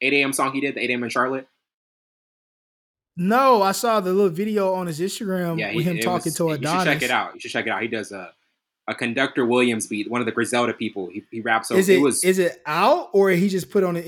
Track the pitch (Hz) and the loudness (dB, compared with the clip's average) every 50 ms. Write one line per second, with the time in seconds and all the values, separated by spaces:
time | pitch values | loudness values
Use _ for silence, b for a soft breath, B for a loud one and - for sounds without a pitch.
0 | 123 135 143 143 139 135 135 - 135 135 135 135 139 139 123 104 117 123 123 123 | -2 0 2 2 0 0 0 -2 -2 -2 -2 -2 -4 -4 -4 -4 -4 -4 -4 -4
1 | 120 113 - 131 123 131 135 131 135 _ _ _ _ _ _ _ _ _ _ _ | -4 -2 -2 0 0 0 -2 -6 -8 _ _ _ _ _ _ _ _ _ _ _
2 | _ _ _ _ _ _ _ _ _ _ _ _ _ _ _ _ _ _ _ _ | _ _ _ _ _ _ _ _ _ _ _ _ _ _ _ _ _ _ _ _
3 | _ _ _ 175 175 190 226 254 269 269 247 214 190 196 196 - - 233 220 214 | _ _ _ -4 0 2 4 4 6 6 6 6 4 2 0 0 0 0 2 2
4 | 185 185 185 202 202 185 160 175 208 220 214 208 196 190 185 185 180 170 156 151 | 2 2 2 2 2 2 2 0 -2 -2 0 0 0 0 0 -2 -4 -4 -4 -4
5 | 180 196 - - 233 190 185 185 175 170 165 - 107 101 107 - 147 180 170 165 | -4 -4 -6 -6 -6 -4 -2 -2 -2 -2 -2 -4 -4 -4 -2 -2 0 0 0 0
6 | 113 180 180 160 - 165 156 - 170 160 151 143 143 151 170 185 180 156 139 156 | 0 0 -2 -2 -2 -4 -2 0 0 0 0 -2 -2 0 0 0 2 2 0 0
7 | 127 123 123 107 98 - - - - 117 - 117 101 113 104 95 113 113 117 110 | 0 0 0 0 -2 -4 -8 -12 -10 -6 -4 -4 -2 -2 -2 -2 -4 -4 -4 -6
8 | 98 - 101 95 90 85 - _ _ _ _ _ _ _ _ _ _ - 113 - | -6 -8 -10 -14 -14 -16 -18 _ _ _ _ _ _ _ _ _ _ -10 -6 -4
9 | 127 120 113 135 135 - - 147 123 117 123 123 123 120 113 110 104 - 110 104 | -4 -2 0 0 -2 0 0 0 2 2 4 4 4 4 2 0 -2 -4 -6 -6
10 | 104 - 120 120 120 113 - 117 113 - 123 120 120 113 110 - 113 107 - 101 | -4 -4 -4 -4 -2 -2 -2 -2 -2 0 0 0 0 0 -2 -4 -6 -6 -6 -8
11 | 92 87 90 104 - _ 117 113 104 117 113 113 - - - 190 190 196 185 - | -10 -8 -10 -12 -14 _ -10 -6 -2 0 0 0 0 0 2 2 4 6 6 6
12 | 143 131 - - - 185 185 190 175 - - - - 151 151 170 202 247 311 349 | 6 4 2 2 2 2 2 2 2 0 -2 -6 -8 -4 0 2 4 4 4 2
13 | 269 - - 196 196 190 180 175 196 202 190 180 - - - 202 190 180 175 170 | 0 0 2 4 4 4 4 2 2 2 0 -2 -4 -2 0 0 2 0 0 -4
14 | 165 | -6